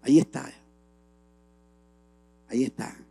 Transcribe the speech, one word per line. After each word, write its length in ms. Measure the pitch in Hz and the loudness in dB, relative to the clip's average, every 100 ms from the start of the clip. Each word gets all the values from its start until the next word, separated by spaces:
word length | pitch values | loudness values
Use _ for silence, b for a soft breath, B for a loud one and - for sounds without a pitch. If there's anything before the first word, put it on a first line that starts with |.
Ahí 160 | - 147 | 6 4
está. 340 | - 135 135 - - - _ - - - - - - - - - - - - - - - - | 4 -6 -14 -18 -20 -20 _ -20 -20 -20 -20 -20 -20 -20 -20 -20 -20 -20 -20 -20 -20 -20 -8
Ahí 140 | 117 | -4
está. 340 | 131 - - - - | -4 -4 -14 -14 -20